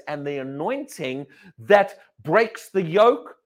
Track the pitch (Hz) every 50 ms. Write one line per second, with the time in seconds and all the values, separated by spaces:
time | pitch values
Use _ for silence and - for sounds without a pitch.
0 | - 147 151 147 143 143 143 135 131 135 139 143 160 214 269 277 269 - - -
1 | 151 131 131 139 139 - _ _ - 185 _ - 110 - - 202 202 - - -
2 | _ _ _ _ - 151 180 220 233 220 - - - - - 190 175 156 165 208
3 | 220 240 285 - - - - _ _